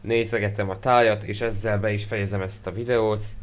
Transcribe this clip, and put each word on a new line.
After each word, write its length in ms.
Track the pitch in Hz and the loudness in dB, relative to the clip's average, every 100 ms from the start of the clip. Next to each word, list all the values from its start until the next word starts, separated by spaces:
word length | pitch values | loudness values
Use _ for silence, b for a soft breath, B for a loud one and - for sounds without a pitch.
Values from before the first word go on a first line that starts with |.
nézegetem 680 | 110 117 107 113 101 101 98 | 2 2 2 0 0 -2 -4
a 100 | 92 | -2
tájat, 440 | 131 123 117 104 | 4 6 6 2
és 180 | 107 107 | -4 -4
ezzel 380 | 117 104 110 104 | -2 -2 0 0
be 120 | 107 | 0
is 120 | 104 | -2
fejezem 380 | 104 110 98 98 | -4 -4 -2 -4
ezt 260 | 95 101 92 | -6 -6 -8
a 40 | |
videót. 520 | 92 120 120 107 107 104 - | -6 0 2 2 0 -4 -10